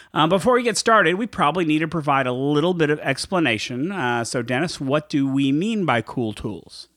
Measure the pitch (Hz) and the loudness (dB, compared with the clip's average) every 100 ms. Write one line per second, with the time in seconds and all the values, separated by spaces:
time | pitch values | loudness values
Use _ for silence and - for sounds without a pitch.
0 | - - 160 185 214 247 240 - 233 220 | -6 0 2 2 4 2 2 0 4 4
1 | 165 185 240 - 147 180 160 151 160 170 | 4 2 -4 0 0 2 2 0 0 -2
2 | 147 135 127 123 139 147 175 175 147 151 | 0 0 0 -2 0 2 2 2 0 0
3 | 151 135 - 185 143 107 - 123 175 190 | -2 -4 -2 0 0 0 -4 -6 -6 -4
4 | 123 117 113 131 120 127 175 - 135 151 | -2 -2 -2 -4 -2 -2 -2 -4 -2 -2
5 | - 143 135 139 135 147 214 214 160 117 | 0 -2 0 2 2 0 0 0 0 0
6 | - 139 113 104 113 87 - - - | -2 -4 -4 -6 -10 -10 -16 -20 -20